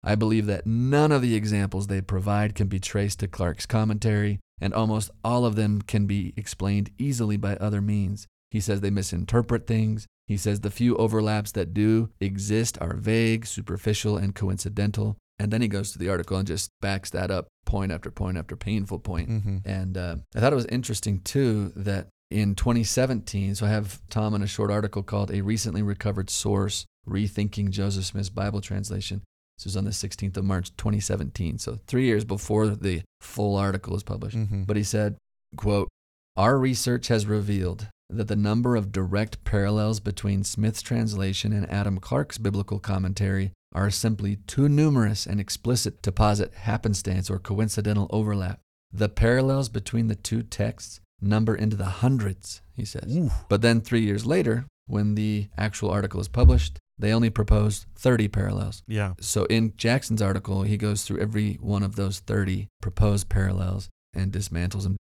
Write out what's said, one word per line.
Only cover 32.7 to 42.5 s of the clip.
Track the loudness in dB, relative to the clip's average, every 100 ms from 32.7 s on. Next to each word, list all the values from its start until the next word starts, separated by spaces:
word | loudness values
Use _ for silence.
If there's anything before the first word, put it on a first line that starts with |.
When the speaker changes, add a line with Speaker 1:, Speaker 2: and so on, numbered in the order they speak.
| 0 -2 -4 -6 _
Speaker 1:
full | -12 -2 0 2
article | 0 -2 -4 -6
is |
published. | -4 -6 -4 -4
Speaker 2:
Mm-hmm. | -2 -2
Speaker 1:
But | 0 0
he |
said, | 2 0 0 -2 _ _ _ -2
quote, | 2 2 0 _ _ _ _ 2
Our | 4 6
research | 4 2 0 0 2
has | 2 2
revealed | 0 2 0 0 -4 -10 -16 _
that | -4 0
the | 2
number | 2 2 4 2
of | 0
direct | -2 0 0 -2 -4
parallels | 0 2 2 2 2 0
between | -4 -2 0 0
Smith's | 0 0 0 0
translation | -2 0 0 0 -2 -2 0
and | 0 0
Adam | -2 0 -2
Clark's | 0 -2 -2 -4
biblical | -2